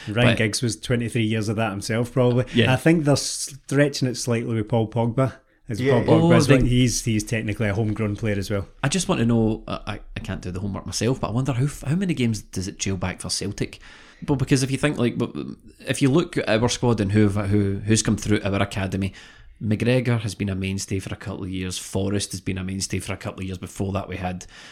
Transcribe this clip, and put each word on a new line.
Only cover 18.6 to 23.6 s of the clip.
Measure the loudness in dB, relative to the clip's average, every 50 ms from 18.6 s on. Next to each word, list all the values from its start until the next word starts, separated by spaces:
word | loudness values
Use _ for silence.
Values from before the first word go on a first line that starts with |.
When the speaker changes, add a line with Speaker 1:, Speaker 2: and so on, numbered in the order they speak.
| 0
Speaker 2:
academy, | -2 -2 -4 -4 -2 -2 -2 -2 -4 -6 -8 -16 -20 -20 -20 -20 -20 -14 -8 -4
McGregor | -2 0 0 2 2 2 2 2 2 0 0
has | -2 -4 -4
been | -4 -4 -4
a | -2
mainstay | -2 -2 -2 -4 -4 -4 -4 -4 -4
for | -4 -6 -10
a | -10
couple | -8 -8 -8 -8 -6
of | -6
years. | -6 -4 -4 -6 -6 -8
Forrest | -8 -6 -4 -2 0 0 0 -2 -2 -4
has | -6 -8
been | -6 -6 -6 -4
a | -6
mainstay | -6 -6 -6 -6 -4 -4 -6
for | -6 -6 -8
a | -8
couple | -8 -10 -10 -8
of | -8
years. | -8 -8
Before | -8